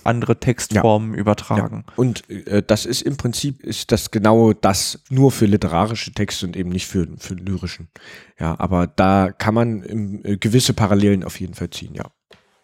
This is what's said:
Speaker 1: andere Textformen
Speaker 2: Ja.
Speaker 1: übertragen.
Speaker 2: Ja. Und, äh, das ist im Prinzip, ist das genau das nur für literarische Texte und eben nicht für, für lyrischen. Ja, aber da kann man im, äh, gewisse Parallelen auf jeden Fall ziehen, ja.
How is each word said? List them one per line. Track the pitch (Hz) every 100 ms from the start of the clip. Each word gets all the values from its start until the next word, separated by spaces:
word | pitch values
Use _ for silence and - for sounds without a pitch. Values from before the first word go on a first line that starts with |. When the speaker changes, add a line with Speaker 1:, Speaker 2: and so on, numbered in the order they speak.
Speaker 1:
andere | - 117 113 117
Textformen | - 117 - 107 113 107 110
Speaker 2:
Ja. | 110
Speaker 1:
übertragen. | 104 107 - 110 - 110 -
Speaker 2:
Ja. | -
Und, | 127 110 -
äh, | 95 - 101 98
das | 107 -
ist | 113
im | - 139
Prinzip, | 123 117 143 135
ist | - 127 -
das | 107 -
genau | 110 104 113 113
das | 107 95 98 - - -
nur | 131 135
für | 123 110
literarische | 101 92 82 104 113 -
Texte | - 104 - 92
und | 87
eben | 90
nicht | 90 -
für, | 98 82 87
für | - 92
lyrischen. | 92 92 87 - 85 - - - - -
Ja, | 80 82
aber | 90 90 87
da | - 95 98 95
kann | 98 110
man | 110 117 110
im, | 90 110 101 101 -
äh, | 101
gewisse | 113 117 -
Parallelen | - 104 98 101 101
auf | 85 -
jeden | 92
Fall | 85 90
ziehen, | - -
ja. | - - _ _ _ _ _